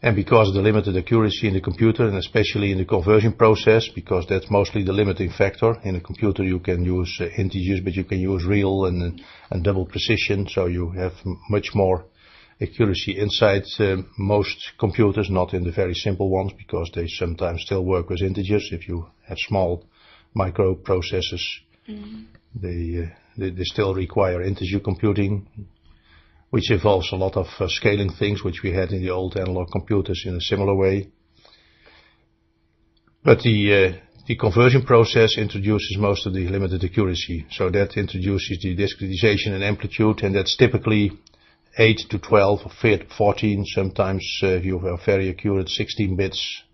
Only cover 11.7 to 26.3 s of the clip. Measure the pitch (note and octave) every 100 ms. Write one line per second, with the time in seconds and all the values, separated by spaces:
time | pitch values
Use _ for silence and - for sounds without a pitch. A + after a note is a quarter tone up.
11.7 | G#2+ F#2+ F#2 - _ _ - _ _ G#2
12.7 | - A2 F#2 - F#2+ G#2 - G#2+ G2 F#2+
13.7 | - G#2 F#2+ F#2+ - G2 G#2 G2 - -
14.7 | - G#2+ F#2 G#2+ F#2+ F#2+ F#2 F2+ F#2 F2
15.7 | E2 F#2+ F2 - F#2 G2 F#2+ F#2+ - -
16.7 | F2 E2+ - E2 - F2 E2 F2+ E2 -
17.7 | G2 F2+ F#2 F2 F2+ F#2+ F#2+ F#2+ G#2 -
18.7 | E2+ F2+ F2+ E2+ _ _ F2+ - G2+ F2+
19.7 | F2 _ _ _ - _ - F#2 F2 F#2+
20.7 | F#2 - F#2+ F2 F#2 - F2+ - - _
21.7 | _ - G#3+ G#3 A3 A3 - _ A#2+ F#2+
22.7 | F2 E2+ E2+ E2 - _ - F#2+ F2+ F#2
23.7 | - G2 F#2+ F#2 - F#2+ F2+ F#2 G2 F#2
24.7 | G2 G2 F#2 G#2+ G2 G2 G2+ G2 - G2
25.7 | _ _ - _ _ _